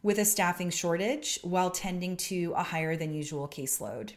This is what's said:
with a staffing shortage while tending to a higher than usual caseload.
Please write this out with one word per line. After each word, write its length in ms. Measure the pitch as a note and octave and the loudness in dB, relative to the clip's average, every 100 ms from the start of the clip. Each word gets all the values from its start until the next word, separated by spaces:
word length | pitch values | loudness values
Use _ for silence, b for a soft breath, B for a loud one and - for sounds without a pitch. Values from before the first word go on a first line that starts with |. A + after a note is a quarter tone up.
with 160 | G#3 G#3 | 4 4
a 40 | |
staffing 460 | G#3 - F3+ F3+ F3 | 4 4 2 2 0
shortage 680 | - F3 E3+ G3+ D4+ - - | 0 2 2 2 0 -2 -4
while 300 | F3+ F3+ F3+ | 0 2 2
tending 440 | F3+ F#3+ F3+ F3+ F3+ | 2 -4 -2 -2 -2
to 380 | - F#3 E3+ - | -2 0 0 0
a 60 | |
higher 320 | F3 D#3+ D#3+ | -2 -2 0
than 180 | E3 D#3+ | 0 -2
usual 360 | D3+ D3 D3+ C#3+ | -2 -4 -4 -6
caseload. 640 | - C3+ - G#2 G#2+ G#2+ | -6 -4 -2 -4 -6 -8